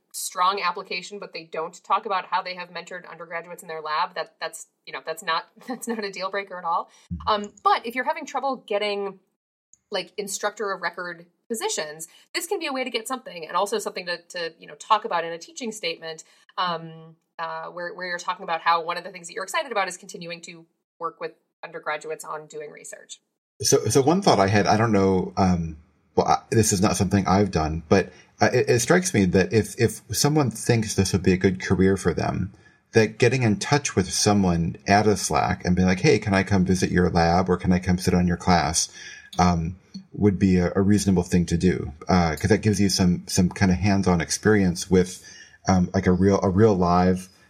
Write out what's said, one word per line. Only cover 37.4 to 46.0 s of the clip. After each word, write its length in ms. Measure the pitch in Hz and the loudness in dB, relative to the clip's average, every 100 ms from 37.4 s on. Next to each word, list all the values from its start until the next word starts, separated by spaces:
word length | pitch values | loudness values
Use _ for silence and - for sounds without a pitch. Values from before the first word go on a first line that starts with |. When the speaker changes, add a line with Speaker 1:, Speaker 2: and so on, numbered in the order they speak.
| 92 | 2
Speaker 2:
or 80 | 87 | 0
can 160 | - | 2
I 60 | 90 | 0
come 200 | 92 90 | 0 0
sit 160 | - | 0
on 120 | 90 90 | 0 0
your 100 | 85 | 0
class?" 520 | - 87 73 - - - - - - - | 2 2 2 -2 -6 -10 -20 -20 -10 2
um, 380 | 90 85 82 92 _ 98 - | 4 4 -2 -8 _ -20 -16
would 260 | - 104 90 | 0 2 4
be 200 | 98 92 | 4 4
a, 140 | 87 - | 2 2
a 40 | |
reasonable 440 | 98 104 104 90 | 2 2 2 2
thing 220 | 87 90 85 | 2 0 0
to 100 | 85 | 2
do, 360 | 90 73 78 - - | 2 0 -4 -10 0
uh, 280 | 92 82 76 | 2 2 0
'cause 140 | 90 | 2
that 120 | 104 | 2
gives 180 | 110 98 | 2 2
you 80 | 98 | 2
some, 360 | - 92 85 - | 2 2 2 -2
some 220 | - 90 | 0 0
kind 240 | - 98 | 2 0
of 60 | 87 | 2
hands-on 420 | 104 98 92 87 | 2 0 2 0
experience 680 | 78 - 104 107 92 85 - | 0 0 2 4 2 0 2
with, 340 | 92 90 - - - - _ - | 2 2 -4 -18 -20 -20 _ 0
um, 220 | 92 87 | 2 2
like, 120 | 98 | 0